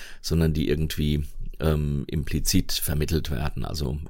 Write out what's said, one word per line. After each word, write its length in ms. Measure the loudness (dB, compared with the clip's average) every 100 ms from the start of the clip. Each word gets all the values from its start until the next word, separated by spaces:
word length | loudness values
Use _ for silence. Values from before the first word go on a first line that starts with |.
| -12 -10
sondern 320 | 0 4 4
die 160 | 4 2
irgendwie, 560 | 2 0 0 2 2 0 -4 -6 -2
ähm, 460 | 0 2 0 -2 -2
implizit 640 | -4 -2 0 4 4 4
vermittelt 580 | -2 0 0 2 0 0
werden, 360 | -2 -2 -2 -4
also 340 | -2 -2 -4 -6